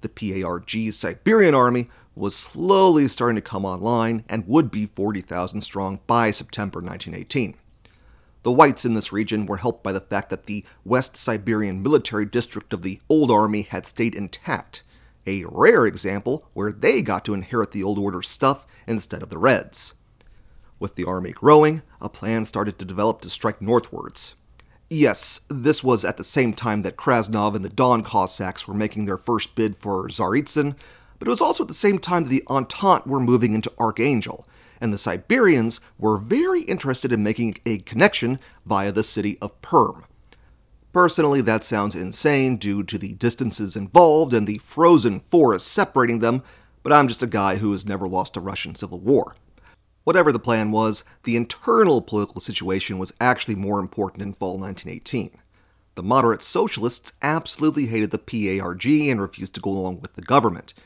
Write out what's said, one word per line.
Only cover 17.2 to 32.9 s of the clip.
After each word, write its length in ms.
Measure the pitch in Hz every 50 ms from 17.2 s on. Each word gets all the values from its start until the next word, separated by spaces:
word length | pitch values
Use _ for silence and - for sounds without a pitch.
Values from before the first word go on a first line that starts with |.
| -
to 100 | - 104
inherit 360 | 98 92 - 127 120 104 -
the 120 | - 104 92
old 160 | 98 104 101
order 240 | 101 101 92 90 -
stuff 420 | - - - 143 135 139 - - _ _ _ -
instead 340 | - 113 107 - - - -
of 80 | - -
the 80 | -
Reds. 560 | 80 95 135 123 98 - - - - - - - _ _ _ _ _ _ - - - - - - - - - - -
With 160 | 98 98 -
the 100 | - 87
army 260 | 85 92 92 92 92
growing, 520 | 92 - 113 139 151 151 151 151 156 160 - _ - -
a 100 | - 104
plan 360 | - - - 110 113 113 110
started 340 | - - 107 104 104 98 -
to 60 | 95
develop 360 | 90 92 92 104 113 - -
to 80 | - 90
strike 320 | - - - 110 104 -
northwards. 720 | 95 104 120 120 - - - - - - - - - - - _ _ _ _ _ - _ _ _ _ -
Yes, 520 | 165 156 196 - 101 - - - - - -
this 360 | - 147 131 120 147 151 - -
was 200 | 127 123 104 -
at 140 | 90 -
the 60 | - -
same 280 | - - - 127 117
time 300 | 104 - 123 117 107 104
that 160 | 95 135 -
Krasnov 580 | - - 147 127 117 107 104 110 107 104 107 101
and 80 | 107 95
the 60 | 98
Don 340 | 98 - 131 123 123 113 107
Cossacks 640 | - - 104 92 92 - - 98 92 - - -
were 60 | - 98
making 320 | 104 107 104 - 104 104
their 140 | 98 95 92
first 360 | - - 117 107 - - -
bid 220 | - 110 107 98
for 300 | - - 104 98 92 95
Tsaritsyn, 680 | - - - 104 87 104 139 147 - - 151 147 143 139 - - - - - _ _ -
but 100 | - -
it 20 | 226
was 100 | 240 -
also 240 | 330 302 330 - 330
at 60 | -
the 40 | -
same 260 | - - 202 202 180
time 240 | - 165 180 175 160
that 60 | 123
the 140 | 131 131 - -
Entente 580 | 131 135 127 - - - 196 196